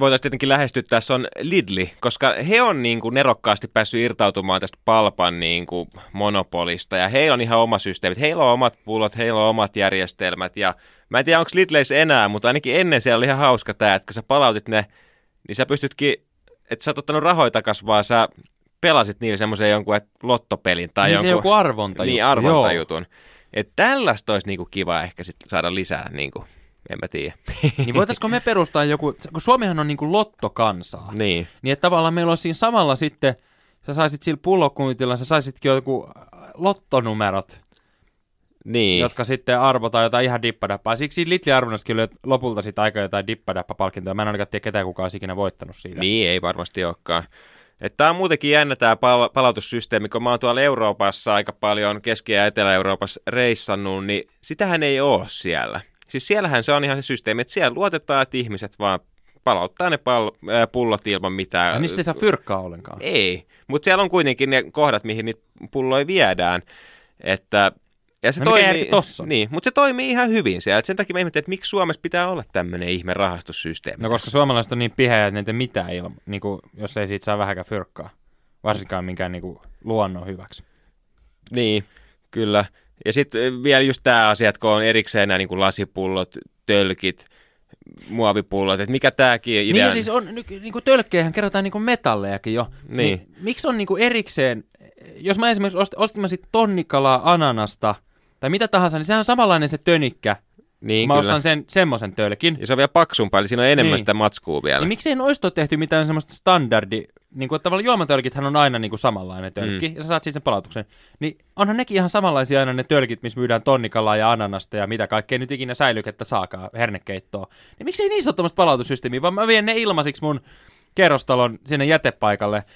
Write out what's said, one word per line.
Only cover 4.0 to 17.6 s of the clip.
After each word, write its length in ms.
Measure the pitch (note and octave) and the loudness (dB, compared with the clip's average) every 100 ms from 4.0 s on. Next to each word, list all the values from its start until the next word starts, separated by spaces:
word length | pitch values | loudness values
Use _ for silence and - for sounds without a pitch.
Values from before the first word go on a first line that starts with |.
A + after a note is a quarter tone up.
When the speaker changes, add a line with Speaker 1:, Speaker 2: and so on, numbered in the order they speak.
Speaker 1:
irtautumaan 600 | A#2+ G#2 G#2 G2 F#2+ F#2 | -2 2 0 0 -2 -2
tästä 180 | F#2+ - | -2 -6
Palpan 560 | - A2 G#2 - F2+ E2+ | 2 4 4 2 0 0
niinku 480 | E2 F2 E2+ F2 E2+ - - | -2 -2 -4 -8 -8 -14 -16
monopolista, 840 | F#2+ G2+ G#2 F#2 F2 F2 F2 - F#2+ | -4 0 0 -2 -4 -4 -4 -4 -2
ja 120 | F#2 | 0
heillä 260 | C3 D3+ | 2 2
on 60 | B2 | 2
ihan 180 | A#2 A#2 | 2 2
oma 200 | A#2 G#2+ | 2 0
systeemit. 420 | G2 F#2 F#2 F#2 | -2 -4 -4 -2
Heillä 240 | D3+ E3+ | -2 2
on 80 | C3+ | 2
omat 220 | A#2+ B2+ - | 4 2 -2
pullot, 320 | - A2 G#2+ A2+ | -8 -2 -2 -2
heillä 240 | A#2 A2 | -2 2
on 80 | G#2+ | 2
omat 260 | A2 G2+ G#2+ | 2 0 2
järjestelmät, 800 | G2 F#2+ F#2 - F#2 F2+ F#2 - | 0 0 -4 -4 -6 -4 -8 -2
ja 180 | F#2+ F2+ _ _ _ | -4 -4 _ _ _
mä 100 | A#2+ | -2
en 60 | |
tiedä, 160 | C#3 E3 | 4 2
onks 140 | E3 | 2
Lidleissä 400 | F3+ F#3 D3+ C3+ C#3 | 0 2 2 2 2
enää, 320 | D#3+ C3+ G#2 | 4 4 4
mutta 200 | G#2 A#2 | 2 0
ainakin 280 | C#3 C3+ D3 | 0 0 0
ennen 240 | F3+ C#3 | 2 2
siellä 180 | B2+ A#2 | 4 2
oli 80 | B2+ | 2
ihan 120 | C3+ | 2
hauska 360 | C#3+ A#2+ - | 4 2 0
tää, 200 | G#2 G#2+ | 0 2
että 120 | F#2+ - | 2 -2
kun 80 | |
sä 80 | A2 | -14
palautit 460 | - C#3 C3+ G#2+ G#2 | 0 4 4 2 0
ne, 160 | A2 G#2 _ _ _ _ _ - | -2 -2 _ _ _ _ _ -14
niin 80 | G#2 | -6
sä 100 | C3 | -4
pystytkin, 480 | C#3+ C#3 - C#3+ - _ _ _ _ _ | -2 -4 -2 -2 -2 _ _ _ _ _
et 100 | A#2 | -8
sä 80 | - | -6
oot 80 | C#3+ | -6
ottanut 240 | - D3+ | -4 0
rahoja 280 | D#3 F3 B2+ | 2 4 2
takas, 360 | A2+ | 2